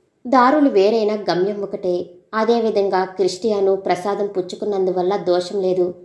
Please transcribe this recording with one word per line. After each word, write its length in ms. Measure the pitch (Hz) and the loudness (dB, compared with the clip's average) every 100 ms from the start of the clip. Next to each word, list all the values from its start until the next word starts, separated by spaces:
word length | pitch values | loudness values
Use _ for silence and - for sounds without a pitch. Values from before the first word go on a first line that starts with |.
| _ _ 247 | _ _ 0
దారులు 420 | 254 247 302 277 | 4 4 4 4
వేరైనా 440 | 202 202 226 208 | 4 4 2 0
గమ్యం 480 | 214 185 170 196 208 | -2 -2 0 0 -2
ఒకటే. 480 | 196 196 185 175 - - - | -8 -6 -4 -4 -6 -16 -8
అదేవిధంగా 720 | 220 220 233 220 196 196 185 185 | -2 0 0 0 0 0 0 -2
క్రిస్టియాను 680 | - 185 - 226 202 190 190 | -2 -2 0 -2 0 0 0
ప్రసాదం 520 | 190 175 208 196 202 | -2 -2 -2 -4 -4
పుచ్చుకున్నందువల్ల 920 | 196 165 214 208 196 185 180 180 202 | -4 -6 -6 -4 -2 0 0 0 0
దోషం 440 | 170 175 180 202 | 0 0 0 -2
లేదు. 320 | 185 180 180 - | 0 0 -2 -4